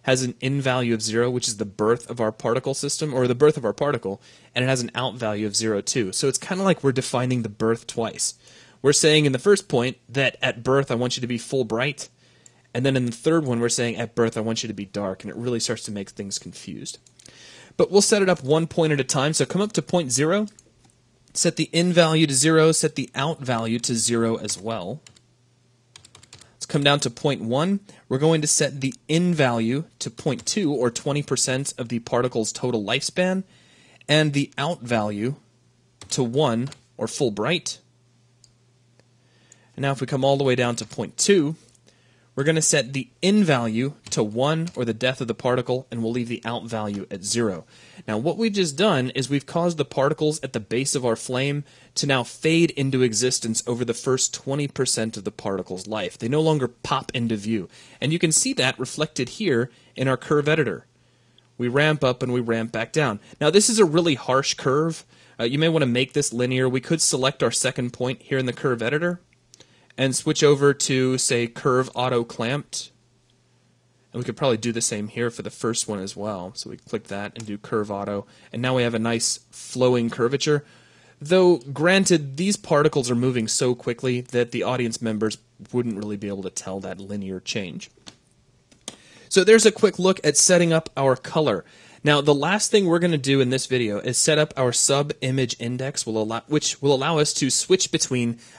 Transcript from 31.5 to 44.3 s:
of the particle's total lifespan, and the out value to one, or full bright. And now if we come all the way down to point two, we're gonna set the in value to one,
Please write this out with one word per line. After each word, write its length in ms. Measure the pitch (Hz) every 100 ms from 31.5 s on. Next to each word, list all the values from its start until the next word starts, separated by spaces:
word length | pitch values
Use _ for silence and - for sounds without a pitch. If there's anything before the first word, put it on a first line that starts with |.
| 131 139 -
of 100 | 117
the 120 | 117
particle's 520 | - 120 123 123 107
total 320 | - 127 113
lifespan, 600 | 101 135 - - 180 190 - _ _ _ _ - -
and 280 | 151 151
the 180 | 143 139 -
out 240 | 151 151
value 540 | 117 113 107 104 120 147 _ _ _ _ _ _ -
to 120 | -
one, 460 | 120 131 143 113 135 - _ -
or 100 | 110
full 220 | - 127
bright. 480 | 104 120 180 - - _ _ _ _ _ _ _ _ _ _ _ _ _ _ _ _ _ _ _
And 80 | -
now 100 | 139
if 100 | 135
we 40 | 131
come 200 | 139 135
all 100 | 139
the 80 |
way 120 | 135 123
down 200 | 120 117
to 80 |
point 320 | 107 - 101 -
two, 400 | - 196 147 160 _ _ _ _ _ _ _
we're 100 | -
gonna 180 | 143 160
set 320 | 156 147 120
the 160 | 135 - _
in 240 | 185 214
value 480 | 170 127 117 110 139 - -
to 140 | -
one, 480 | 107